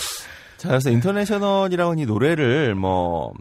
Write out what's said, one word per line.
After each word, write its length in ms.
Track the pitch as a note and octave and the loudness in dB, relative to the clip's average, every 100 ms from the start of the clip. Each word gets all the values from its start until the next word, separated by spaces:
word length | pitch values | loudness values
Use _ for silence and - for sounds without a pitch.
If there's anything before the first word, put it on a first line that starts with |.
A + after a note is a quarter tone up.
| - - - - - - | -10 -10 -16 -20 -20 -10
자, 120 | F3 | -2
그래서 220 | C3 C3 | 0 2
인터내셔널이라고 1040 | A#2 F3+ G3+ G3+ G3+ G3+ G3 F#3+ F3 F3 | 2 2 0 0 0 2 2 0 0 0
이 120 | D#3+ B2+ | 0 0
노래를 680 | G#2+ C#3+ E3 B2 C#3+ C3 G2 | 2 2 2 2 2 0 0
뭐, 560 | F#2+ F#2 F2 E2+ A#1 - | 0 0 0 -2 -6 -12